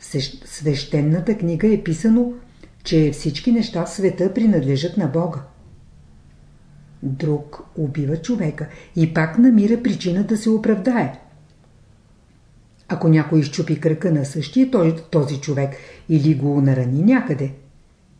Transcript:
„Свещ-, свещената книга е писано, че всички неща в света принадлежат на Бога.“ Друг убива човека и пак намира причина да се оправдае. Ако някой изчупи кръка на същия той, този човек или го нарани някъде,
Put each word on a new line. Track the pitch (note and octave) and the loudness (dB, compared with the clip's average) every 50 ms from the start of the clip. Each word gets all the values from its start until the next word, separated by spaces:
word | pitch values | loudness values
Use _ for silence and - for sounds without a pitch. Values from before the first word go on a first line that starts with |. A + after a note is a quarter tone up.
„Свещ-, | - - - C#3+ C3+ - - - - - | -16 -8 -6 -6 -6 -6 -8 -14 -20 -18
свещената | - - D3 D#3 C#3+ C3+ - - - D#3+ D3 D3+ D#3 F3+ E3+ - G#3+ G#3 | -14 -6 -4 -4 -2 -4 -4 -2 -2 0 2 2 0 0 0 -2 -2 -2
книга | E3+ E3+ E3+ D#3+ G#3+ A3 G#3+ | -2 -2 -2 0 0 0 0
е | G3 G#3 | 0 0
писано, | F3 D#3+ D#3+ - A3+ A3 A#3 A#3+ A#3+ A#3+ A#3+ - - - - - - - _ - | -2 -4 0 2 2 4 4 2 0 -4 -10 -16 -20 -20 -20 -20 -20 -20 _ -6
че | - E3+ D#3+ D#3 D3 | 0 2 2 2 2
всички | D3 - - D#3 C#3+ - - B3+ | 0 -2 -4 -6 -6 -4 0 0
неща | A#3 A#3 G#3+ - - F3 D#3 | 2 2 0 -2 -4 -6 -6
в | - | -6
света | - - F#3+ F#3 F#3 - F3 F#3+ F#3+ | -4 -2 -2 0 0 0 -2 0 0
принадлежат | B3+ A3+ A3 G3+ D#3+ C3 C3+ C#3 C3+ D3 F3 - G#3+ | 2 2 4 4 2 2 0 0 0 -2 -2 -2 -2
на | F3+ C#3 | -2 0
Бога.“ | B2+ E3 F3 E3+ D3+ C#3 - - - - - - - - - - - - - - - - - - - - - - - - - - - - - - - - - | 0 -2 -2 -2 -4 -8 -12 -14 -20 -20 -20 -20 -20 -20 -20 -20 -20 -20 -20 -20 -20 -20 -20 -20 -20 -20 -20 -20 -20 -20 -20 -20 -20 -20 -20 -20 -18 -10 -8
Друг | C3+ C3+ C3+ - D3+ D3 D3 D3 - - - - - - - | -8 -6 -4 -2 -2 -2 -2 -4 -10 -18 -20 -20 -14 -8 -6
убива | D#3+ C#3 C#3 - C#3+ C3+ D3+ E3 | -6 -4 -4 -4 -4 -4 -4 -4
човека | - - B3 G#3+ F#3+ D3+ D3 - D#3 - - - - - - | -4 -4 -4 -2 -2 -4 -4 -6 -10 -12 -12 -18 -18 -8 -2
и | F3 D#3+ D#3+ D#3+ | 0 0 0 2
пак | E3+ D#3+ D#3+ D#3+ A3+ | 0 -2 0 4 4
намира | A#3+ C4 A#3 G#3 G3+ G#3 A#3 A#3 A#3+ | 6 6 6 6 6 4 2 2 0
причина | C4 G3 - - F#3 E3+ F#3+ G3+ | -2 -2 -2 -2 -2 0 0 0
да | G3+ A3+ G#3 | 0 -2 -2
се | - A3+ | 0 0
оправдае. | A3 G#3+ A3 A3 G#3+ F#3+ F#3 C4 B3 A#3 - C3 - - - - - - - _ _ _ _ _ _ _ _ _ _ _ _ _ _ _ _ _ _ _ _ _ _ _ _ _ _ _ _ - | 0 0 2 0 0 0 2 0 0 0 0 -2 -4 -10 -18 -20 -20 -20 -20 _ _ _ _ _ _ _ _ _ _ _ _ _ _ _ _ _ _ _ _ _ _ _ _ _ _ _ _ -8
Ако | F#3 - - E3 | -6 -2 2 4
някой | D#3+ D#3 D3 D3+ - D#3 | 4 4 4 2 2 0
изчупи | C#3+ C3 - - E3+ - D#3+ - | 0 0 -2 -6 -4 -2 -2 -2
кръка | - E3 D#3 D#3 - F3+ | 0 -2 -2 0 0 0
на | D#3+ D3 C3+ | 0 0 -2
същия | C3+ - E3 D3 - - B3+ C4 C4 | -4 -6 -8 -8 -2 2 2 2 2
той, | B3+ A3 E3+ D#3+ D#3+ D#3+ - - | 2 2 2 2 0 -2 -6 -2
този | - E3 C#3+ C#3 D3+ C#3 | 0 0 0 0 -4 -6
човек | - D#3 C#3+ C3+ C#3 C#3 C#3 - - - - - - - | -6 -4 -2 -2 -2 -4 -4 -10 -18 -20 -20 -14 -4 0
или | D#3+ D#3 C#3 D#3 D#3 | 2 2 4 4 2
го | C3 C#3 C#3+ C#3+ C#3+ | 2 2 0 2 2
нарани | C#3 C3+ C3 B2+ B2+ B2 C3 D3 E3+ | 2 2 2 2 0 0 0 2 4
някъде, | G#3+ C4 B3+ - - D3+ B2+ C#3 C3+ C3+ - - - - - _ _ _ _ _ _ _ _ | 4 4 2 2 -2 -4 -4 -4 -8 -8 -12 -20 -20 -20 -20 _ _ _ _ _ _ _ _